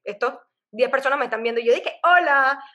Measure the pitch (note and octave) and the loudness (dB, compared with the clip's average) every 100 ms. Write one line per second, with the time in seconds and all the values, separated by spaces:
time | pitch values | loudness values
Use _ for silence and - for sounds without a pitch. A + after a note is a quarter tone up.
0 | - G3+ A#3+ C4 _ _ _ G#3+ B3 C4+ | -14 -6 -6 -6 _ _ _ -4 0 0
1 | C4+ C#4+ B3 A3 A#3 A#3 A#3 A#3+ - - | -2 -2 -2 -4 -4 -2 2 0 0 -2
2 | E4+ F4 E4+ C#4 C4+ C#4 - | 2 4 4 2 2 -2 -8